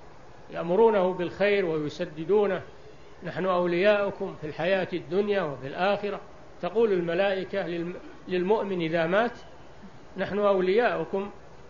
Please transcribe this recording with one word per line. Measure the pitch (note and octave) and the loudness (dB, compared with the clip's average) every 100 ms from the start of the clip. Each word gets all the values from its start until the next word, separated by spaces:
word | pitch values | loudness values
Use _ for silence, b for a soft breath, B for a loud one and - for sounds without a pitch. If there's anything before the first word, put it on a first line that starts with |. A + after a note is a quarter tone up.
| - - - - - | -18 -18 -18 -18 -10
يأمرونه | D#3+ E3+ F#3 A3+ G#3 F#3 | -6 0 6 6 6 4
بالخير | F3 E3+ - G3+ G3+ F3+ | 2 -4 0 4 4 2
ويسددونه: | D#3 D3 - E3+ D#3 D#3+ G#3 G3 F3 - - - - - - | 0 -2 -4 -6 -4 2 4 4 0 -6 -16 -18 -18 -20 -14
"نحن | F3 D#3 F#3 | -8 -2 0
أولياؤكم | F3+ F3+ E3+ G3+ G#3 G3+ F#3+ F#3+ D3 | 2 2 4 6 4 2 -4 -6 -8
في | D3+ | -8
الحياة | C#3+ E3+ F#3+ F3 | -4 0 0 0
الدنيا | F3 C#3 F3+ G#3 G3 | -4 -2 0 0 0
وفي | D#3+ B2+ C3+ | -2 -4 -8
الآخرة". | D#3 F#3 G3+ G#3 F#3+ - - - - | -2 0 0 -2 -6 -10 -18 -18 -8
تقول | F3 G3+ A3+ | -2 2 4
الملائكة | F#3 E3+ E3+ G3 F#3+ F#3 G3 E3 | 4 2 2 2 0 -2 -4 -2
للم-، | E3+ E3+ F3+ - - - | -4 -6 -8 -12 -14 -4
للمؤمن | F3+ F3+ G#3+ G3+ F#3 | 0 2 2 2 -2
إذا | D#3+ E3+ E3 | 0 2 2
مات: | F#3+ A#3 - - - - - - - - - | 4 2 -2 -14 -18 -18 -18 -18 -18 -12 -6
"نحن | F#3 G3 | -4 2
أولياؤكم | G3+ F#3+ F#3 G3+ A#3 E3 E3 G3 G3+ - - - | 4 4 4 4 4 2 -2 -2 -4 -8 -18 -18